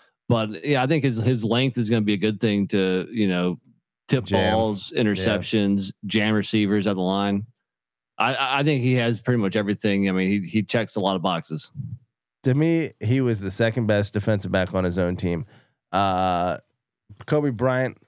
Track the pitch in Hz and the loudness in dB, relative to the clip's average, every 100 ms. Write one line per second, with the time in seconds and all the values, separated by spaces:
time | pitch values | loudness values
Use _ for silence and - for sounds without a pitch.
0 | _ _ - 117 110 95 139 139 131 160 | _ _ 0 0 0 -4 0 2 2 2
1 | 139 113 110 127 107 117 131 123 107 117 | 0 0 0 0 2 2 2 0 0 2
2 | 104 101 107 104 113 101 95 101 92 92 | 2 2 0 0 0 0 0 2 2 0
3 | 85 113 101 90 90 87 _ _ _ _ | -2 0 0 2 0 -2 _ _ _ _
4 | - 135 101 98 110 110 110 104 - - | -2 -2 0 0 2 2 0 -2 -4 0
5 | 110 95 95 101 87 110 101 98 98 - | 0 2 0 0 0 0 2 0 -2 -8
6 | 101 107 107 107 95 110 104 104 98 95 | -4 0 2 2 0 0 2 2 0 0
7 | 90 98 101 101 110 _ _ _ _ _ | 0 0 0 -2 -4 _ _ _ _ _
8 | _ - 117 127 135 139 143 143 123 123 | _ -2 -2 0 -2 0 0 2 2 2
9 | 117 110 - 123 98 107 101 101 104 101 | 0 -2 0 0 0 0 -2 -2 0 0
10 | 98 92 95 101 87 110 98 120 104 - | 0 0 0 0 -2 -2 0 -2 -2 -2
11 | 95 95 92 85 - 78 - - - - | -2 0 -2 -4 -6 -10 -10 -12 -12 -12
12 | _ _ _ _ 131 135 160 165 143 - | _ _ _ _ -2 2 2 0 -2 -4
13 | 110 131 127 107 98 95 113 110 107 104 | -2 0 0 -2 -4 0 0 0 0 2
14 | 101 104 101 104 95 95 90 95 90 87 | 0 -2 0 -2 0 -2 0 0 0 0
15 | 87 92 90 85 - - _ _ _ 95 | -2 -2 -2 -4 -6 -16 _ _ _ -2
16 | 98 92 92 87 90 80 - _ _ _ | 0 0 0 0 -2 -4 -10 _ _ _
17 | - 101 - 151 147 113 127 127 127 - | -20 -20 -4 -2 0 0 0 0 -2 -6